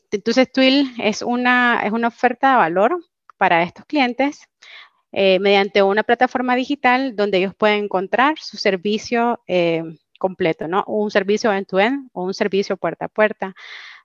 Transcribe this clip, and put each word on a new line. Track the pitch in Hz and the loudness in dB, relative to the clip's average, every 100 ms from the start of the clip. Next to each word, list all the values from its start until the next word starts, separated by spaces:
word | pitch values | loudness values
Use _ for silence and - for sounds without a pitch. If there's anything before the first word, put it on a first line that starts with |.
| _ | _
entonces, | 208 233 233 254 | -6 -2 0 0
Twill | - 262 277 269 233 | 2 4 4 0 -2
es | 220 208 | -4 -4
una, | - 247 247 247 247 233 | -4 -2 0 2 2 0
es | 208 | -2
una | 226 233 | -2 -2
oferta | - 240 240 269 | 0 -2 2 2
de | 254 | 4
valor | 165 180 220 349 - _ _ - | 2 2 0 0 -8 _ _ -2
para | 190 170 | 2 2
estos | 175 - - | 0 -6 -4
clientes, | 302 247 240 277 294 _ _ - - - _ _ | -2 0 0 -4 -4 _ _ -20 -20 -20 _ _
eh, | - 196 185 | 0 2 4
mediante | 196 202 202 214 | 4 2 2 2
una | 196 208 | 2 2
plataforma | 214 240 254 254 254 247 | 0 2 0 0 -2 -2
digital | 262 285 254 254 269 202 | -2 0 2 2 0 -2
donde | 208 190 | 0 0
ellos | 190 - | -2 0
pueden | 214 208 | 2 2
encontrar | 208 185 190 208 269 311 | 0 -4 -2 0 0 0
su | - 202 | -8 -4
servicio, | 208 190 208 214 - 240 240 233 - | -2 -2 -2 -4 -2 -2 -2 -4 -2
eh, | 180 170 165 165 160 _ - | 0 0 -2 -6 -14 _ -6
completo, | 190 180 170 160 156 | -6 -2 -2 -2 -4
¿no? | 190 - | -4 -2
Un | 214 208 | -4 0
servicio | 208 190 214 226 | 0 0 0 0
end-to-end | 196 190 190 214 277 262 | -2 -2 0 0 0 -8
o | - | -8
un | 185 | -6
servicio | 196 208 196 202 196 | -4 -2 -2 -2 -4
puerta | 170 - 165 | -6 -6 -6
a | |
puerta, | - 214 - 190 - - - - - | -2 -2 -2 -12 -12 -20 -20 -20 -20